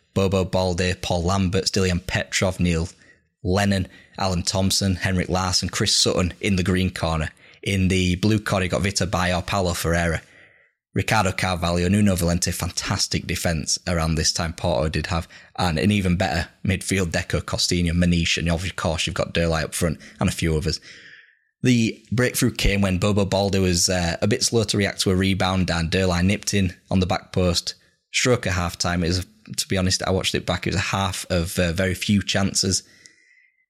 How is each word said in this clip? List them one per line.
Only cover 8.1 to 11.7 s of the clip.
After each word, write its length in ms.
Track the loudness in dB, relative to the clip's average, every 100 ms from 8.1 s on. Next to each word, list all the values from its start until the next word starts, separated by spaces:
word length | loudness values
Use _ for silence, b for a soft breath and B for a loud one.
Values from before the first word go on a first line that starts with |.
| 2
blue 220 | 2 2
corner, 260 | 0 -2
you 60 | 0
got 120 | 0
Vitor 280 | 0 -2 -2
Bayo, 300 | 0 0 -2
Paulo 340 | -2 -2 0
Ferreira, 480 | 0 0 0 0 -2 -6 B B B B B _
Ricardo 360 | -4 0 2 2
Carvalho, 580 | 0 -2 0 0